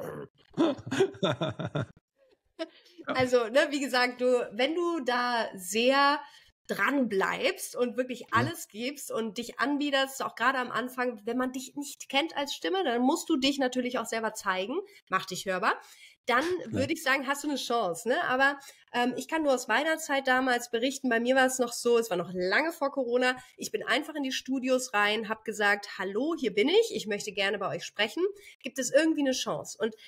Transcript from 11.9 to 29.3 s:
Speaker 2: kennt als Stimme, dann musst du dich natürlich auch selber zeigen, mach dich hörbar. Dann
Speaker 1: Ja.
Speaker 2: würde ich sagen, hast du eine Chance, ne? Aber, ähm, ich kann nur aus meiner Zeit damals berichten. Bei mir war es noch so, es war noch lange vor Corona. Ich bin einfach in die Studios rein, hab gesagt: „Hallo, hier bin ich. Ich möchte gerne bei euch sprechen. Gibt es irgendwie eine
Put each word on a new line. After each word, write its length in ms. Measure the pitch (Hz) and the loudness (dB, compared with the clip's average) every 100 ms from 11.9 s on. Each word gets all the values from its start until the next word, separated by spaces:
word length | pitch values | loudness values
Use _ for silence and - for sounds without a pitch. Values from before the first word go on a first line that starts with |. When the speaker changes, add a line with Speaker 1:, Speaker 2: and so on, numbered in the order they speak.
| - - | -12 -4
Speaker 2:
kennt 280 | 269 330 - | -2 -2 -4
als 180 | 277 | -6
Stimme, 280 | - 330 381 | -4 -4 -2
dann 180 | 311 240 | 0 2
musst 260 | 254 339 - | 2 2 0
du 80 | 294 | 2
dich 220 | 269 285 | 2 2
natürlich 400 | 254 254 240 240 | 0 0 -2 -4
auch 80 | 220 | -4
selber 260 | 226 220 | -4 -4
zeigen, 460 | 214 196 185 202 330 403 - - | -4 -2 -2 -2 -4 -6 -14 -4
mach 160 | 190 - | -2 -2
dich 180 | 180 | -6
hörbar. 340 | 196 185 226 - - - - _ - | -4 0 0 0 -6 -20 -20 _ 0
Dann 180 | 240 330 359 - | 2 2 -2 -2
Speaker 1:
Ja. 100 | 220 | -2
Speaker 2:
würde 140 | 277 | -2
ich 80 | 320 | 0
sagen, 240 | 262 277 262 | 0 0 0
hast 180 | 277 | -2
du 40 | 294 | -2
eine 100 | 262 | -2
Chance, 500 | - 233 214 165 226 | 0 0 0 -2 0
ne? 160 | 311 | 0
Aber, 340 | - 254 277 285 - - _ | 2 2 2 0 -10 -20 _
ähm, 180 | 240 247 247 | 0 0 -2
ich 100 | 254 | -4
kann 140 | 320 | 0
nur 100 | 285 | 2
aus 160 | 254 - | 2 2
meiner 300 | 226 311 320 | 2 2 -2
Zeit 280 | 311 277 262 | -2 0 2
damals 440 | 254 262 240 240 | 2 2 0 0
berichten. 400 | 226 262 269 254 | -2 0 0 0
Bei 100 | 226 | 2
mir 160 | 240 262 | 4 4
war 80 | |
es 140 | 254 254 | 4 2
noch 160 | 233 | -2
so, 240 | - 240 233 | 0 2 4
es 100 | 226 | 2
war 80 | 180 | -2
noch 140 | - | -2
lange 400 | 180 185 220 320 | -2 0 2 0
vor 180 | 330 277 | -2 -4
Corona. 440 | 277 240 247 254 254 - - | -2 0 2 2 0 -8 -12
Ich 140 | 226 | -6
bin 100 | 208 | -4
einfach 300 | 175 247 294 | 0 0 0
in 80 | 302 | -4
die 100 | 262 | -4
Studios 640 | 254 - 269 254 254 - | -4 -4 -2 2 0 2
rein, 340 | 208 208 214 208 | 2 2 2 -2
hab 160 | 220 | -4
gesagt: 540 | - 202 208 208 - - | -4 2 4 2 -2 -8
„Hallo, 360 | 190 202 294 311 | -4 -2 -2 -2
hier 160 | 233 | 0
bin 160 | 190 262 | 2 4
ich. 240 | 403 453 | 4 4
Ich 120 | 202 202 | 0 -4
möchte 260 | 202 214 | -6 -6
gerne 260 | 190 196 208 | -2 -2 0
bei 180 | 185 165 | -4 -6
euch 80 | |
sprechen. 400 | - - 220 330 392 - - - | -6 -2 -2 0 -2 -4 -18 -14
Gibt 160 | 254 - | -10 -6
es 120 | 226 | 2
irgendwie 300 | 277 320 294 | 4 4 2
eine 120 | 269 | 0